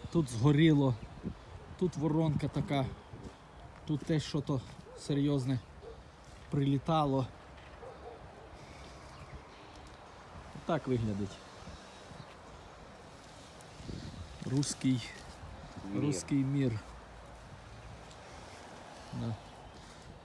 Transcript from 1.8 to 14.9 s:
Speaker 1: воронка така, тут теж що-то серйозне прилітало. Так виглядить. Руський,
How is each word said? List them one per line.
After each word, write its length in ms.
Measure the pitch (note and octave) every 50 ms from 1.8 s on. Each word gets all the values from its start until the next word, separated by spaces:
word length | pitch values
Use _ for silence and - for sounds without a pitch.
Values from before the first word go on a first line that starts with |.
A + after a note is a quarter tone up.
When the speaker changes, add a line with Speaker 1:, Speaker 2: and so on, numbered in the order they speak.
| F#3 F3 -
Speaker 1:
воронка 520 | D#3+ D3 D#3+ D#3+ D#3+ D#3+ D#3 C#3+ - D3+ C3+
така, 380 | - D3 C#3 - D3 C#3 B2+ G#2 - - - - - - - - - - - - - - - - - - -
тут 140 | - D3+ C3+
теж 240 | - - E3 D3+ -
що-то 360 | - - D3 C3+ - - B2 - - - - - - - -
серйозне 600 | - - D3 C#3 C#3 D3 C#3+ C#3 B2 C3+ C3+ A#2+ - - - - - - - - - - - - - - - - - -
прилітало. 760 | - C#3+ C#3 C#3 C#3 C3+ - - E3 D#3+ D3 C#3 C3+ C3+ C3 - - - - - - - - - - - - - - - - - - - - - - - - - - - - - - - - - - - - - - - - - - - - - - - - - - - - - - - - - - - - - - - - - - - -
Так 200 | - E3+ C#3+ -
виглядить. 500 | C3 B2+ A#2 A2+ A2 G2+ G2 G2+ F#2+ - - - - - - - - - - - - - - - - - - - - - - - - - - - - - - - - - - - - - - - - - - - - - - - - - - - - - - - - - - - - - - - A2+
Руський, 500 | B2+ C#3+ C#3+ - - - - C3